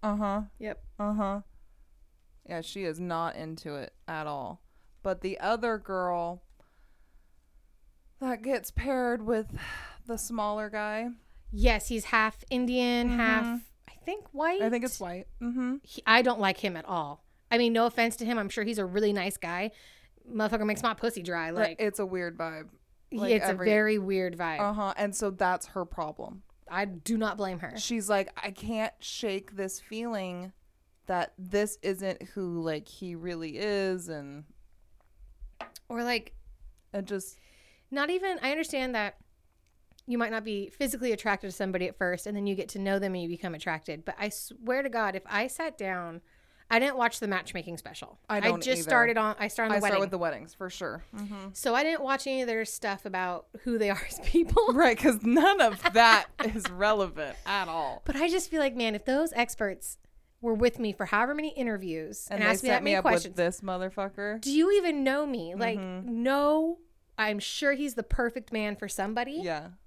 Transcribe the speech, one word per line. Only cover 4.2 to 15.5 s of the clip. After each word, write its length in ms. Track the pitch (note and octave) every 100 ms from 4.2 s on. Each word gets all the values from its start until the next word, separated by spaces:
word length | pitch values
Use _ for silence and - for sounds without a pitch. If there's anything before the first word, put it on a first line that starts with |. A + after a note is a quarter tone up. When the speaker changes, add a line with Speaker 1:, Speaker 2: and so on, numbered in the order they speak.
| D3+
Speaker 1:
all. 340 | D3 A#2 F3+ _ _ _ -
But 200 | G3 F#3
the 180 | F#3 F#3+
other 380 | F#3 A3+ A#3 A3
girl 680 | - F#3+ F3+ F3 E3+ F3+ - - _ _ - - - - _ _ _ - _ _ - _ - _
that 220 | C4 A#3
gets 300 | A3+ C4 F#3+
paired 500 | - B3+ C4 B3 A#3
with 340 | G#3+ A3+ G#3+ - - - - - -
the 120 | A3+
smaller 520 | - A3+ G#3 G#3+ G#3+
guy. 400 | G#3+ G#3+ G#3+ A#3+ A#3+ _ - -
Speaker 2:
Yes, 360 | G3+ A#3 G#3+ -
he's 180 | A#3 -
half 380 | A3+ A3 - -
Indian, 600 | B3 B3 B3 B3 A#3+ A#3+
Speaker 1:
Mm-hmm. 80 | A#3+
Speaker 2:
half, 400 | A3+ A3 A#3 A#3+ - _ -
I 60 | - -
think, 220 | G4+ -
white. 280 | C#4 D#4 F#4
Speaker 1:
I 80 | E4+
think 140 | A#3+ B3
it's 140 | -
white. 280 | F#3 F3+ G3 -
Mm-hmm. 340 | A#3+